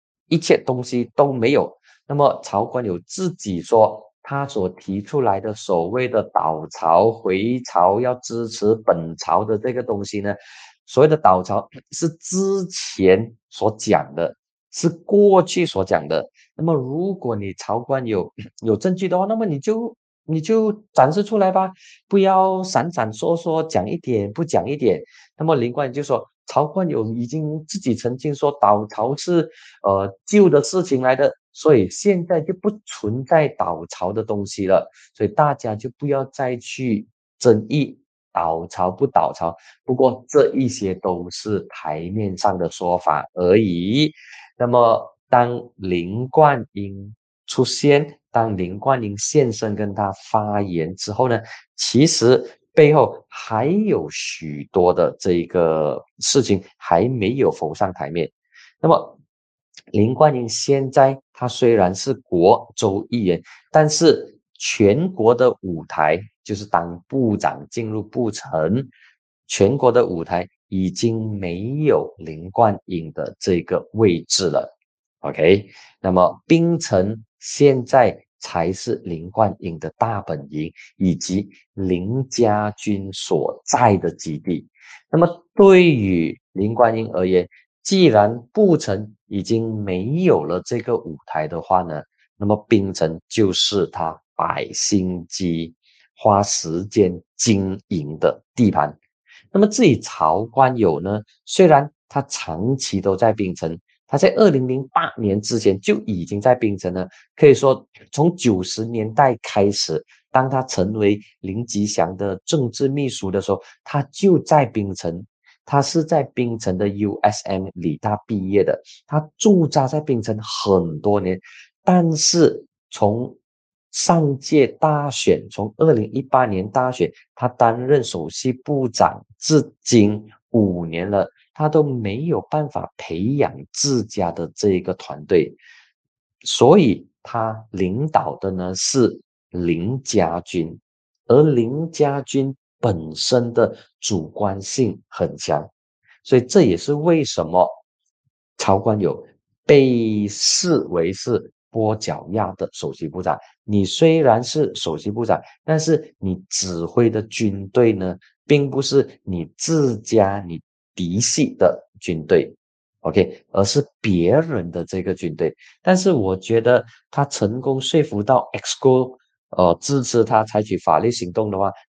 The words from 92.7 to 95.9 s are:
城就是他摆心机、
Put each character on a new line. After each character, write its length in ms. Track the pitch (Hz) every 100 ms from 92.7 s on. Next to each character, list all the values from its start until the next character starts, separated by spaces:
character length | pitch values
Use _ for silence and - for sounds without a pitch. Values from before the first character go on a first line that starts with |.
| 107 98
城 280 | 90 82 82 -
就 240 | - 98
是 340 | 87 - 101 82
他 340 | - 82 80 _
摆 340 | - 80 - -
心 540 | - - 104 92 90 82
机、 460 | - 90 82 82 _ _